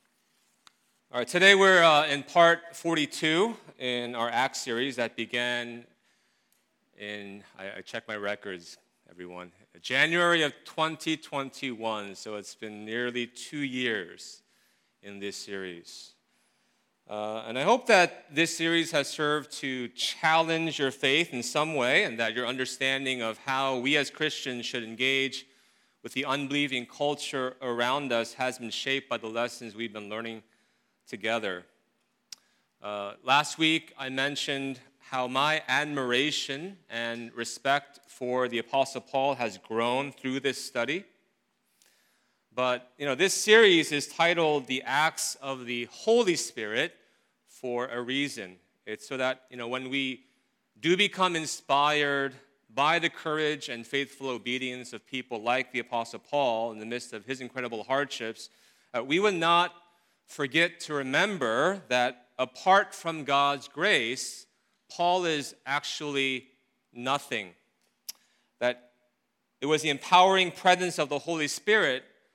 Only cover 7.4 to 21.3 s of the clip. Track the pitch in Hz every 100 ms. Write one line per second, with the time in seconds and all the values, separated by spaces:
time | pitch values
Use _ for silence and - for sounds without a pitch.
7.4 | - - 98 104 - 113 - 107 101 104
8.4 | 101 90 85 - _ _ _ 87 90 90
9.4 | 90 _ 107 90 - 131 151 175 175 170
10.4 | 147 - - - 156 156 160 156 - 143
11.4 | 135 - 135 110 113 107 101 92 110 104
12.4 | 101 - 110 107 107 113 123 120 120 -
13.4 | - 151 139 127 123 107 85 95 - -
14.4 | _ _ _ _ _ _ 101 98 101 95
15.4 | - 98 92 85 - - - _ _ _
16.4 | _ _ _ _ _ _ - 107 107 110
17.4 | 113 123 160 247 - 202 170 - - 147
18.4 | 165 - 165 165 160 156 131 - 147 151
19.4 | 135 - 139 127 120 - - - 160 160
20.4 | 165 160 165 139 135 - 139 147 170